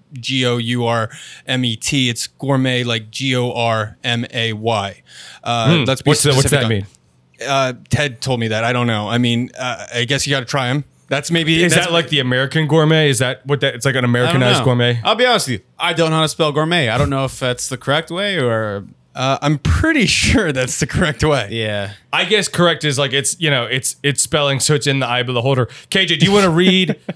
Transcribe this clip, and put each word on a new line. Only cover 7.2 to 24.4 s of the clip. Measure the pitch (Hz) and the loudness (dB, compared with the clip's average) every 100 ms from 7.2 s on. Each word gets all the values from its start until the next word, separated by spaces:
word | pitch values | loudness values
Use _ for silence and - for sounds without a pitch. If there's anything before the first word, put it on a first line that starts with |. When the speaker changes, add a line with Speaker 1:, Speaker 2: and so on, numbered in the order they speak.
| _ - 120 | _ -10 -2
Speaker 1:
Uh, | 139 131 123 - | 0 0 -4 -4
Ted | - 143 117 | -2 -2 -4
told | - 123 | -4 -2
me | 113 | -2
that. | 110 | -2
I | 117 | 0
don't | 123 120 | 0 0
know. | 107 104 | 0 0
I | 120 | 0
mean, | 123 117 123 - | 2 0 -2 -6
uh, | 127 117 104 | -8 -8 -8
I | 120 | -4
guess | 120 139 | -2 -2
you | 139 | 0
gotta | 139 120 | -2 -2
try | 143 123 | -2 0
'em. | 143 - _ - | -2 -4 _ -6
That's | 135 147 | -4 -2
maybe | 170 160 160 | -2 2 2
Speaker 2:
Is | 175 | 4
Speaker 1:
that's | 160 175 | 4 2
Speaker 2:
that, | |
like, | 170 156 | 0 0
the | 147 | 0
American | 127 127 135 160 151 | 0 0 0 0 2
gourmet? | 160 156 160 151 | 4 4 4 4
Is | 123 | 2
that | 127 135 | 0 -4
what | 131 143 | -4 -2
that, | 139 | -2
it's | 123 | -2
like | 139 | -2
an | 131 | 0
Speaker 3:
I | |
don't | 123 | 2
Speaker 2:
Americanized | 120 127 135 127 123 | 2 2 2 2 4
Speaker 3:
know. | 127 | 2
Speaker 2:
gourmet? | 123 120 120 | 2 2 0
Speaker 3:
I'll | 131 220 | 0 2
be | 247 | 2
honest | 220 139 | 2 0
with | 113 | -6
you. | - - | -8 -6
I | 170 | -4
don't | 165 160 | 0 2
know | 160 | 2
how | |
to | 156 | 0
spell | - 156 | 0 0
gourmet. | 147 160 175 123 | 0 0 0 2
I | 117 | 0
don't | 143 | 0
know | 135 | 0
if | 131 - | -4 -2
that's | 127 123 - | -4 -4 -6
the | 127 | -6
correct | - 147 165 | -2 -2 -2
way | 170 202 185 | -4 -4 0
or | 123 113 107 101 92 - _ | 0 0 -2 -6 -10 -20 _
Speaker 1:
Uh, | - 131 135 | -6 -2 0
I'm | 143 151 | 0 0
pretty | - - 320 311 185 | 0 2 2 2 2
<laughs> | - | 2
sure | 214 233 180 | 2 2 2
that's | 131 127 - | -2 -4 -4
the | 147 | -4
correct | - 170 - | 0 -2 0
way. | 151 143 101 | 0 0 -2
Speaker 3:
Yeah. | 113 107 104 98 101 _ | -4 -4 -4 -6 -10 _
Speaker 2:
I | 156 | -2
guess | 180 214 180 | 0 0 0
correct | - 175 160 | 0 0 2
is, | 151 131 | -2 -2
like, | 139 | 0
it's, | 135 139 - | -2 -2 -2
you | 156 | 0
know, | 135 | 0
it's, | 113 127 - - | -2 -4 -4 -4
it's | 143 135 | -2 -2
spelling, | - 156 | 0 0